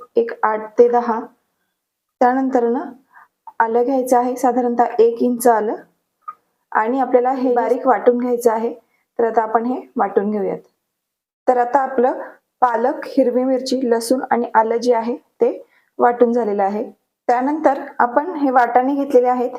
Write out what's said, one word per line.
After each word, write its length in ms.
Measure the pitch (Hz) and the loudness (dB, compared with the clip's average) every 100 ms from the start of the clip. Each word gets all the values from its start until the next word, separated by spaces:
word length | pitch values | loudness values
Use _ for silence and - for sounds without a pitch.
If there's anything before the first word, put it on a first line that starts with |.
| - - | -6 -2
एक 160 | 233 - | -2 -2
आठ 360 | 220 214 214 - | -4 -4 -4 4
ते 100 | 240 | 4
दहा. 320 | 240 240 226 262 _ _ _ _ _ _ _ _ - | 4 -2 -6 -8 _ _ _ _ _ _ _ _ 0
त्यानंतर 480 | 240 262 269 254 233 | 0 2 0 0 0
ना, 160 | 247 - - _ - _ _ - - | -2 -4 -16 _ -20 _ _ -12 -4
आलं 260 | 226 233 | 0 0
घ्यायचं 340 | 247 269 254 247 | 0 0 2 2
आहे, 180 | 247 254 | 2 -2
साधारणतः 580 | 262 240 247 240 240 - | -2 0 -2 0 0 2
एक 240 | 226 233 | 2 2
इंच 240 | 240 247 254 | -2 2 2
आलं, 300 | 226 214 330 - _ _ _ - - _ _ - | 2 0 -6 -10 _ _ _ -20 -20 _ _ -6
आणि 280 | - 220 269 | -2 -2 -2
आपल्याला 320 | 254 254 247 | 2 2 2
हे 220 | 269 262 | -2 0
बारीक 320 | 240 226 262 269 | 0 0 0 0
वाटून 320 | 208 220 240 | 2 2 2
घ्यायचं 340 | 247 233 233 | 0 0 0
आहे. 220 | 220 233 - _ _ _ - | 0 -4 -8 _ _ _ -2
तर 60 | |
आता 180 | 226 220 | 0 0
आपण 240 | 220 226 233 | 0 -2 -2
हे 140 | 262 - - | -6 -8 -4
वाटून 340 | 202 214 202 | 0 0 0
घेऊयात. 300 | 214 190 160 - _ _ _ _ _ _ _ - | -2 -4 -6 -12 _ _ _ _ _ _ _ -2
तर 100 | 247 | 0
आता 220 | 240 277 | 2 0
आपलं 400 | 262 262 240 - - - _ - | -2 0 0 -2 -10 -18 _ -2
पालक, 460 | 247 226 247 311 - | -2 0 -2 -4 -6
हिरवी 380 | - 254 240 | 0 0 2
मिरची, 360 | 262 262 262 254 254 | 0 -2 -2 -4 0
लसूण 300 | 233 233 269 - | -2 0 -2 0
आणि 200 | 233 240 | -2 0
आलं 220 | 220 226 233 | 0 0 0
जे 180 | 247 | 0
आहे, 220 | 233 226 269 | 0 -2 -8
ते 500 | _ - 233 - - _ _ - | _ -2 -2 -2 -12 _ _ 0
वाटून 340 | 240 240 240 | 0 2 2
झालेलं 300 | 240 220 202 | 2 -2 -2
आहे. 200 | 196 208 214 - _ _ - | -2 -4 -8 -14 _ _ -4
त्यानंतर 520 | 240 262 311 311 269 - - | -2 -2 0 0 0 -6 -2
आपण 320 | 240 262 311 | 0 0 -2
हे 160 | 330 277 | -4 0
वाटाणे 440 | 254 240 247 254 | 2 4 2 2
घेतलेले 340 | 285 277 254 247 | -2 2 2 2
आहेत, 220 | 247 247 | 0 -2